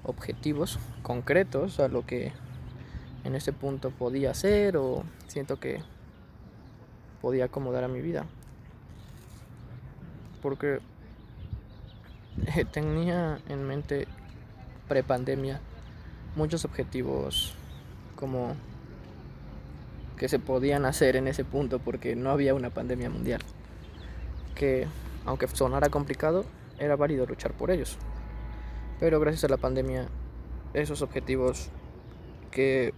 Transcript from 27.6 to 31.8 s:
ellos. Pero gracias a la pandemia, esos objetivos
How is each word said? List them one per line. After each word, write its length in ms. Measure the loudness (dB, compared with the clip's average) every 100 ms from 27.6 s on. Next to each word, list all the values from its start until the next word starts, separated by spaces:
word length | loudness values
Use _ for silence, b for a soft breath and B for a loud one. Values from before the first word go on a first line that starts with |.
| 2
ellos. 260 | 2 2 -4 -6 -6 -6 -8 B B B B B 2
Pero 200 | 6 6
gracias 240 | 6 6
a 40 | 4
la 100 | 6
pandemia, 500 | 4 2 2 0 -2 -6 -8 -10 -10 -8 -2
esos 280 | 0 0 0
objetivos 680 | 0 -2 0 4 4 2 -4 -10